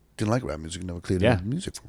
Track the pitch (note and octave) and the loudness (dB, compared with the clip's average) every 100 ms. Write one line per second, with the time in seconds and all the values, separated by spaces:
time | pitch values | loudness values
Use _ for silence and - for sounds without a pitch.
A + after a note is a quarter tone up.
0 | _ - G#2+ B2 C#2 D2+ D#2+ F2 F2+ E2+ | _ -4 2 2 0 -6 -6 -8 -8 -8
1 | - F#2 G#2+ G2+ F#2+ D#3 - - | 0 4 6 4 2 -4 -4 -10